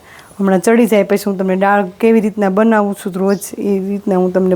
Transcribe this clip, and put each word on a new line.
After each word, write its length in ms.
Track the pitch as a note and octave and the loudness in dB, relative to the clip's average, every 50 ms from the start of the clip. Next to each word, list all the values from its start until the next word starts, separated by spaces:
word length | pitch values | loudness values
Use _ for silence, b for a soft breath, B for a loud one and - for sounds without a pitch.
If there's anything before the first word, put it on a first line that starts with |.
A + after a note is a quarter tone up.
| B B B B B B B | B B B B B B B
હમણાં 260 | - G3 F#3+ F#3+ F#3 - | -2 0 0 2 2 2
ચડી 200 | A#3 A3+ A#3 A#3+ F#3 A3 | 2 4 4 4 4 2
જાય 160 | G3+ G3 F#3+ | 2 2 2
પછી 180 | G3+ G3+ - G3+ | -2 -2 -2 -4
હું 80 | F#3+ F3+ | -4 -4
તમને 160 | F#3+ F#3+ F#3 F#3+ G3 | -2 -2 -2 0 0
દાળ 180 | G3 G3+ G3+ G3 F#3 - - A#3 | 2 2 0 0 -4 -4 -2 0
કેવી 200 | A3+ A3+ A3+ G3 | 2 2 2 2
રીતના 260 | G#3+ F#3 G#3+ G3+ F#3+ F#3 G#3 | 0 -2 -2 -2 0 0 2
બનાવું 360 | A3 A3+ A3 G#3 G3+ G3+ G3 - | 2 2 2 2 0 -2 -4 -8
છું 120 | - G3 F3 F#3 F#3+ | -8 -8 -4 -2 -2
રોજ, 180 | G3 G3+ F3+ - - - | -2 -2 -2 -6 -10 -10
એ 180 | - G3+ G3+ G3 F#3+ F#3+ G3 | -6 -4 -2 -2 -2 -2 -4
રીતના 320 | G3+ G3+ - G#3+ F#3 F3+ F#3 | -6 -6 -4 -2 0 0 0
હું 80 | F#3 F3+ | 0 0
તમને 180 | F#3 F#3+ F#3 F3+ | 0 0 0 0